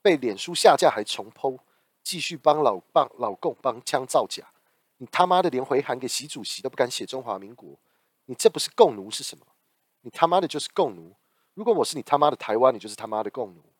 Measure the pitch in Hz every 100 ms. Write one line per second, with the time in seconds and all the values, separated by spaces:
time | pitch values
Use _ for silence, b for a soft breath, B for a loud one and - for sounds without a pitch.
0 | 208 156 123 98 - 175 214 147 165 110
1 | 107 - 107 _ 139 127 _ _ _ _
2 | - 175 - 156 156 151 135 95 _ 170
3 | 117 - 117 95 170 120 131 117 - 139
4 | 131 147 104 - - _ _ _ _ _
5 | 123 - 180 180 185 131 131 135 139 127
6 | 131 - 147 - 107 - 131 - 120 -
7 | 107 131 120 95 98 120 90 69 _ _
8 | _ _ - 127 - - - - 196 107
9 | 98 - 143 - _ _ _ _ _ _
10 | 120 - 165 180 175 151 - - 156 87
11 | 82 _ _ _ _ - 220 190 113 156
12 | - 143 147 123 - 110 131 113 107 107
13 | 110 107 104 131 107 85 _